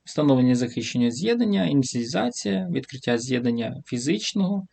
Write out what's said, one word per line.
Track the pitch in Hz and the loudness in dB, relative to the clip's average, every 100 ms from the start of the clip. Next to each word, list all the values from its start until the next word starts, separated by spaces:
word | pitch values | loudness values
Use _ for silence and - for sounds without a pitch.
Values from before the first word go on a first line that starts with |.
встановлення | - - 147 131 127 123 | -6 0 4 6 6 4
захищення | 120 120 113 123 120 | 0 -4 -4 0 0
з'єднання, | 120 214 240 220 196 175 | 0 0 2 2 2 2
ініціалізація, | 143 131 123 120 180 240 - 208 190 185 | 2 2 -2 -2 -2 -2 -2 -2 -2 -2
відкриття | 143 131 131 - 120 | -4 -6 -6 -2 -2
з'єднання | 127 123 120 117 110 131 - | 0 -2 0 -2 -4 -8 -8
фізичного. | 123 131 208 - 208 185 202 185 | -4 -2 -2 -2 -2 0 -2 -6